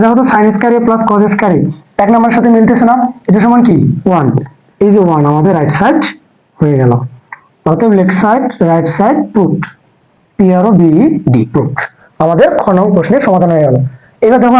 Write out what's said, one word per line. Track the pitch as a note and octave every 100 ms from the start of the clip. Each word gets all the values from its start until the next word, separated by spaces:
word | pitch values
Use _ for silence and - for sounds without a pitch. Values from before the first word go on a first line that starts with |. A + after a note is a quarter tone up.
দেখো | A3+ A#3+
তো | B3+
sin | G#3+ G#3+ G3
স্কয়ার | A#3+ A#3+
এ | A#3
প্লাস | A3+ A3
cos | G#3 G#3
স্কয়ার | G#3 G#3 D#3+
এ | - - _ -
এক | G3+
নাম্বারের | A#3 A#3 A#3
সাথে | A#3+ A3+
মিলতেছে | A3 B3 A#3
না, | B3 B3 - -
এটা | G3+ A#3
সমান | A#3+ A#3+
কি? | D#3 - - F#3+
ওয়ান। | F3 C3 - - - _ -
এই | G3+
যে | G3+ F3
ওয়ান | D#3 D3
আমাদের | D3+ F3 E3+
রাইট | D3+ -
সাইড | G#3+ D#4 - - _ _ _ -
হয়ে | D3+ C3+
গেল। | B2 A#2+ - - _ - _ _ -
অতএব | E3 A3+ G3
লেফট | F#3 F#3
সাইড | G#3+ B3 C4 - E3+
রাইট | E3 D#3+ -
সাইড | G#3 D4 -
প্রুফড, | G#3+ F3 D#3 - - _ _ _ _ _ -
পিআরও | F#3 F3+ G#3 F#3
বিইডি | E3 D#3 D4+ D4+ - B2 A2+
প্রুফড। | D3 B2 B2+ - _ _ -
আমাদের | D#3+ E3 D#4 C#5+
খ | - F#3
নং | G#3 F#3
প্রশ্নের | D3+ C4 A#3+
সমাধান | F#3 E3+
হয়ে | E3 C#3+
গেল। | B2+ C3 - _ _ A3
এবার | B3+
দেখো | B3